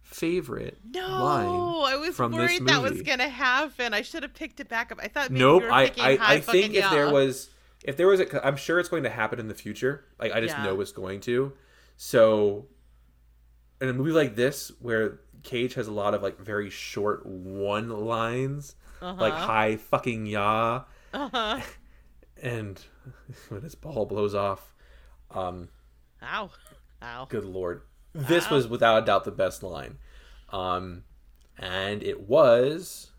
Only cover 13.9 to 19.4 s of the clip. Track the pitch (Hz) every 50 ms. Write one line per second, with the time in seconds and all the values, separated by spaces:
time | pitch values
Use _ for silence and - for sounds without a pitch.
13.9 | 123 127 135 165 160 160 147 123 104 113 123 139 143 - - - - _ - 120
14.9 | 113 110 110 101 - - _ _ - - - - 127 120 123 123 - - 110 107
15.9 | 104 104 101 104 104 98 98 98 - - 95 104 104 104 104 95 - - - -
16.9 | - 110 101 104 101 - - 104 95 92 90 95 95 98 101 101 104 107 110 117
17.9 | 113 104 107 113 117 113 113 113 120 127 131 135 143 147 143 - - - _ -
18.9 | - - 175 180 185 180 113 110 156 160